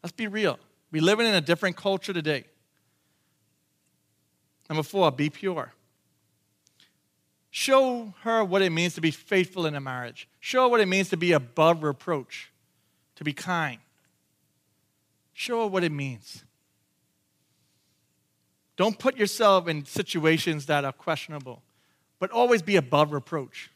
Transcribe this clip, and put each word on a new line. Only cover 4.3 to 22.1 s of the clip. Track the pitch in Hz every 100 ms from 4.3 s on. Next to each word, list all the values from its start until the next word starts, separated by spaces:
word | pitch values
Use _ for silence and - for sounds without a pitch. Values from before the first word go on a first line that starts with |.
| _ _ _ _
Number | 156
four, | 147 196 170
be | 127 147
pure. | - 196 170 120 _ _ _ _ _ _ _ _ _ _ _ _ _ _ _ _ _ _
Show | - - 269 262 247 226 185
her | 226 226
what | 202 190
it | 190
means | 165 175
to | 165
be | 160
faithful | 147 - 196 180 185
in | 160
a | 147
marriage. | 135 127 120 - - _
Show | - 254
her | 254
what | 240
it | 196
means | 190 190
to | 170
be | 175
above | 156 123 - 160 165
reproach, | 151 131 - 156 127 - - _ _ _ _ _ _ _
to |
be | 151
kind. | 143 180 175 151 117 _ _ _ _ _ _ _ _ _ _ _ _ _ _ _
Show | - - 233
her | 214
what | 190
it | 175
means. | 143 139 117 - - _ _ _ _ _ _ _ _ _ _ _ _ _ _ _ _ _ _ _ _ _ _ _ -
Don't | 196 202
put | 262 262
yourself | 208 - 214 190 170
in | 151 139
situations | - 190 170 156 160 - 156 139
that | 147
are | 139
questionable, | - - 156 - 151 131 120 _ _ _ _ _